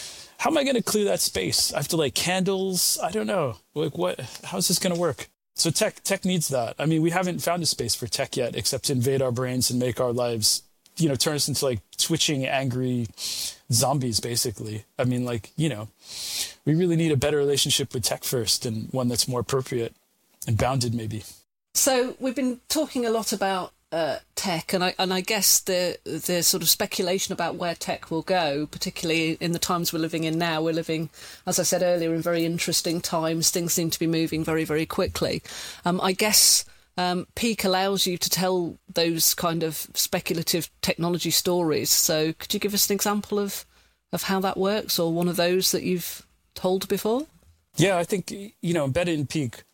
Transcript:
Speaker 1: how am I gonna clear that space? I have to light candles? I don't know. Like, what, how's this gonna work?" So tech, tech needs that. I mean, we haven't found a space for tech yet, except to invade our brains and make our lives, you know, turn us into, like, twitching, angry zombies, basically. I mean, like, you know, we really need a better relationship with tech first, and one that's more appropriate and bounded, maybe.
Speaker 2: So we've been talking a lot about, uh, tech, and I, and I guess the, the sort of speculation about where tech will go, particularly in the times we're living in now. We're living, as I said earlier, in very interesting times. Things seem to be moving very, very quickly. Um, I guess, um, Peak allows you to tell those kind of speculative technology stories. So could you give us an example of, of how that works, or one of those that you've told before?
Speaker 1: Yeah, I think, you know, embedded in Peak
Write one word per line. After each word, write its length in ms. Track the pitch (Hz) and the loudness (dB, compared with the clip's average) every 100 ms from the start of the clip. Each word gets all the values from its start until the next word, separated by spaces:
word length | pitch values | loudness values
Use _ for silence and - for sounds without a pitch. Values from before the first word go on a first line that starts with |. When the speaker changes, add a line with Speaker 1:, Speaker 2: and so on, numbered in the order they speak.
| - - - - | -12 -16 -14 -2
Speaker 1:
how 100 | - | 0
am 80 | 311 | 2
I 60 | |
gonna 180 | 269 247 | 2 0
clear 240 | - 214 196 | 2 2 2
that 160 | 180 | 2
space? 500 | - 190 175 - - | 0 0 0 0 0
I 40 | - | 0
have 100 | 143 | 0
to 80 | 165 | 2
light 180 | 139 - | 2 0
candles? 840 | 175 185 185 190 190 180 - - | 0 2 2 0 0 0 0 0
I 100 | 170 | -2
don't 160 | 214 214 | -2 0
know. 300 | 196 135 113 _ | 0 0 -4 _
Like, 240 | 147 156 170 | -4 -4 -2
what, 220 | 180 - 120 - | -2 -4 -10 -12
how's 240 | - 185 175 | -8 -2 0
this 120 | 180 | 2
gonna 160 | 185 170 | 0 0
work?" 340 | 170 123 - _ _ - | 0 -2 -8 _ _ -2
So 140 | 165 | 0
tech, 320 | - 214 - | 2 0 -2
tech 220 | - 196 185 | -2 0 0
needs 220 | 185 - | 0 0
that. 260 | 131 113 - | 0 -2 -2
I 80 | 147 | 2
mean, 160 | 160 | 2
we 100 | 165 | 2
haven't 280 | 180 185 165 | 2 0 -2
found 240 | 170 175 | -2 0
a 20 | 151 | 0
space 300 | - 117 - | 0 -2 -4
for 120 | 113 | -4
tech 280 | - 131 135 | -4 -2 -2
yet, 200 | 117 - | -2 -2
except 300 | - 135 - | -2 -2 0
to 80 | |
invade 280 | 127 127 135 | 0 2 2
our 100 | 131 | 2
brains 380 | 120 127 127 - | 0 -2 0 0
and 100 | 127 | 0
make 200 | 127 117 | 0 0
our 120 | 123 | 0
lives, 520 | 120 120 117 107 - - _ _ - | 0 0 0 0 0 -4 _ _ 0
you 100 | 160 | 0
know, 80 | 131 | 2
turn 200 | 160 147 | 0 0
us 120 | 151 | -2
into, 160 | 131 | 0
like, 160 | 139 110 - - | 0 0 -4 -4
twitching, 480 | - 160 - 139 131 | 0 0 2 0 0
angry 640 | 135 135 123 127 123 113 - - - - - - | 0 0 0 0 0 -4 -6 -8 -6 -8 -8 -2
zombies, 480 | 117 131 143 127 104 | 2 2 2 0 -2
basically. 640 | 123 120 123 107 110 107 - - | -2 -2 -2 -4 -8 -10 -8 -2
I 60 | |
mean, 200 | 127 123 | 0 0
like, 280 | 123 120 - - | 0 -4 -6 -2
you 140 | 156 | -2
know, 200 | 107 113 - - - - - - - - | -2 -10 -14 -16 -10 -6 -6 -6 -4 0
we 100 | 160 | 2
really 200 | 180 165 | 4 2
need 160 | 165 | 2
a 60 | 139 | 2
better 200 | 147 151 | 2 2
relationship 560 | 143 139 143 - 131 | 2 2 2 0 -2
with 100 | 127 | -2
tech 200 | - 139 | -2 -4
first, 420 | - 127 107 - 127 | -2 -2 0 0 -2
and 240 | 110 - | -4 -4
one 160 | 131 123 | 0 0
that's 200 | 117 - | 0 0
more 140 | 123 | -2
appropriate 520 | - 135 127 123 117 - _ _ _ - - | 0 -2 -2 -4 -4 -8 _ _ _ -10 -2
and 100 | 107 | 2
bounded, 360 | 127 135 120 | 2 2 0
maybe. 300 | 117 110 107 - - _ _ _ | -2 -4 -8 -10 -18 _ _ _
Speaker 2:
So 420 | - 277 262 254 - | 0 4 4 2 -2
we've 160 | 262 247 | -4 0
been 240 | 254 240 - | -2 -2 -4
talking 380 | 320 302 254 233 | -2 0 0 0
a 60 | |
lot 200 | 226 202 | 0 0
about, 400 | 214 196 190 - _ _ | -2 0 -2 -4 _ _
uh, 260 | 165 151 - - - | -2 -2 -2 -8 -6
tech, 380 | 196 165 - | -2 -2 0
and 100 | 185 | 0
I, 120 | 180 - | 0 0
and 140 | 185 | 0
I 80 | 185 | 0
guess 380 | 185 220 - - | 0 2 4 4
the, 360 | - 180 180 - | 2 0 0 -4
the 400 | - 151 - 175 | -8 -6 -2 0
sort 200 | 165 185 | 2 2
of 40 | 170 | 2
speculation 640 | - 202 - 180 190 - | 2 0 -2 -2 -2 -2
about 240 | - 170 170 | -4 -4 -4
where 200 | 175 165 | -4 -4
tech 360 | - - - | -6 -6 -4
will 120 | 160 | -4
go, 440 | 156 185 156 143 151 | 0 2 2 0 -4
particularly 680 | - 180 - 165 165 160 160 | -6 -8 -4 0 2 2 0
in 120 | 170 | -2
the 80 | 170 | 0
times 340 | - 175 170 | 0 0 0
we're 60 | 165 | -2
living 260 | 160 165 160 | -2 -2 0
in 120 | 160 | 0
now. 240 | 170 156 | 0 0
We're 120 | 160 | 0
living, 360 | 165 165 160 165 - - - - | 0 -2 -2 -4 -8 -18 -10 -2
as 140 | 180 | 0
I 40 | |
said 180 | 165 180 | 2 2
earlier, 320 | 180 175 165 | 2 2 2
in 80 | 165 | 0
very 220 | 170 170 | 0 0
interesting 560 | 165 170 - 160 175 170 | 0 0 0 0 0 -2
times. 500 | - 165 160 165 156 | -2 0 0 2 2
Things 220 | 180 170 | 2 0
seem 200 | - 165 | 0 0
to 80 | - | 0
be 80 | 165 | 0
moving 360 | 160 160 160 | 2 0 0
very, 220 | 160 160 160 | 0 0 0
very 200 | 151 160 | 0 0
quickly. 560 | - 185 - - 156 - - - - 180 | -2 -2 0 -2 -2 -6 -12 -12 -4 -2
Um, 160 | 180 | 0
I 100 | 190 | 0
guess, 540 | 190 214 208 - - - - _ - | 2 4 6 6 4 0 -12 _ -2
um, 300 | 180 180 - - | 0 0 -4 -2
Peak 280 | 233 208 | 0 2
allows 420 | 190 185 196 190 185 | 2 2 2 2 0
you 120 | 175 | 0
to 120 | - | -2
tell 480 | 170 185 185 170 - - | 0 2 2 -2 -6 -6
those 400 | 170 170 160 - | 0 0 2 2
kind 300 | - 170 165 | 2 0 0
of 240 | 160 151 - | -2 -4 -8
speculative 760 | - - - - 165 165 175 - _ | -4 -2 -2 -2 -2 0 -2 -2 _
technology 500 | - - 170 175 165 | -4 0 0 0 0
stories. 580 | - 185 180 165 139 117 | 0 2 2 2 2 2
So 440 | - - 156 160 | 2 2 2 0
could 200 | - - | -2 -4
you 60 | 202 | -2
give 140 | 202 | 0
us 160 | 202 - | 0 0
an 60 | 196 | 0
example 440 | 208 208 - 208 | 0 -2 -2 -2
of, 240 | 202 - - _ _ _ _ | -2 -6 -12 _ _ _ _
of 120 | 175 | -4
how 180 | - 190 | 0 0
that 160 | 190 - | 0 0
works, 420 | 190 208 - - | 0 0 0 0
or 140 | 165 | 2
one 160 | 165 175 | 2 2
of 80 | 175 | 2
those 340 | 175 185 180 | 4 4 2
that 120 | 180 | 0
you've 440 | 175 180 - - - _ _ - | 0 -2 -4 -10 -16 _ _ -2
told 340 | 185 190 - | 0 0 0
before? 360 | 196 214 247 311 _ - _ _ - | -2 0 0 -2 _ -20 _ _ 2
Speaker 1:
Yeah, 200 | 185 180 | 4 4
I 60 | |
think, 280 | 170 196 - | 0 -2 -4
you 420 | 202 208 - 170 | -10 -12 -6 -2
know, 120 | 170 135 | 0 2
embedded 320 | 170 180 156 | 0 0 0
in 100 | 139 | -2
Peak 360 | 160 127 - - | -2 -2 -6 -10